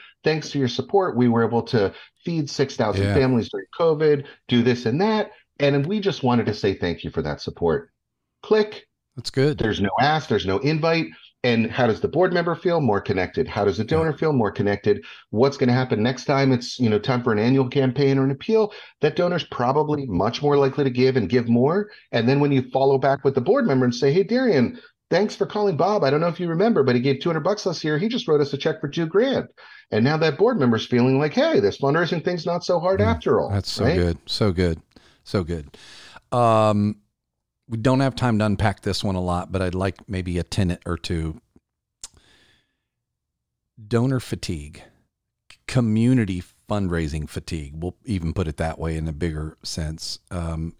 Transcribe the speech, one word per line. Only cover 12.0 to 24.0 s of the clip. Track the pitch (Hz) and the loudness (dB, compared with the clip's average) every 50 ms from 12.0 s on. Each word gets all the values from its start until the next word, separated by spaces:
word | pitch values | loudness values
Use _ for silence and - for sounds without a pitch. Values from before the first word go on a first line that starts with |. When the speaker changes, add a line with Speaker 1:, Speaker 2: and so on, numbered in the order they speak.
| - | -2
Speaker 1:
board | - - 156 185 180 | -2 0 2 2 2
member | 175 175 170 175 165 | 2 0 0 -2 -2
feel? | 165 - 180 170 165 | -2 -2 0 0 2
More | 147 113 101 98 | 2 2 0 0
connected. | - - 101 92 90 - - - - | 0 -2 -2 -2 -2 -2 -2 -4 -4
How | - - - 101 | -2 -2 -2 0
does | 101 92 | 0 0
the | 98 107 | -2 -2
Speaker 2:
Yeah. | - | 0
Speaker 1:
donor | 160 160 160 160 143 | 0 0 0 0 -2
feel? | - 165 156 | -2 0 0
More | 147 127 107 98 | 2 2 0 0
connected. | - - 101 101 101 101 - 107 101 98 - - - - - _ | 0 -2 -2 0 0 0 2 0 0 0 -2 -14 -20 -20 -12 _
What's | - 107 127 139 139 | 0 2 2 2 2
gonna | - 131 123 120 | 0 0 2 2
happen | 127 127 123 - 104 | 2 0 0 0 0
next | 107 120 135 - - | 0 -2 -2 -4 -2
time | - 143 135 139 135 | 0 0 2 4 2
it's, | 127 120 - - - - | 2 0 -2 -6 -4 0
you | 127 110 | 0 2
know, | 107 | 2
time | 107 - - 127 123 | 2 0 0 -2 0
for | 120 123 107 | 0 0 0
an | 104 | 2
annual | 110 123 135 135 131 | 2 2 2 2 2
campaign | 123 - 143 131 131 120 139 143 139 139 | 0 0 0 0 0 2 2 2 2 2
or | 135 135 | 2 0
an | 135 | 0
appeal? | 139 135 - - 220 220 214 208 - - - - _ - | -2 -4 -2 0 2 2 2 0 -4 -12 -20 -20 _ -2
That | - 156 156 | -2 0 0
donor's | - 175 175 175 165 - | 0 0 0 0 -2 -4
probably | - - - 123 123 135 151 156 147 151 147 135 | -6 -4 -2 0 2 2 2 0 0 -2 -4 -4
much | 127 92 87 95 113 120 - | -2 -2 0 0 0 -2 0
more | 139 147 143 | 0 2 4
likely | 143 139 135 135 151 143 | 4 4 2 2 0 -2
to | 135 | 0
give | 120 123 131 131 127 | 2 2 2 4 4
and | 131 101 | 2 0
give | 85 113 127 117 117 | 2 0 0 2 2
more. | 117 120 127 151 170 202 208 - - - - _ - | 2 4 4 2 2 0 -2 -4 -10 -20 -10 _ -2
And | 120 113 120 | 0 2 2
then | 139 143 | 2 4
when | 147 143 139 | 4 4 2
you | 131 123 - | 2 0 0
follow | - 131 135 139 139 | 0 2 2 4 4
back | 131 135 139 139 139 - | 4 2 2 0 2 0
with | 139 135 | 0 0
the | 131 | 2
board | 123 180 226 285 240 | 2 2 2 2 2
member | 190 139 127 127 | 2 2 2 2
and | 123 120 | 2 0
say, | - | 2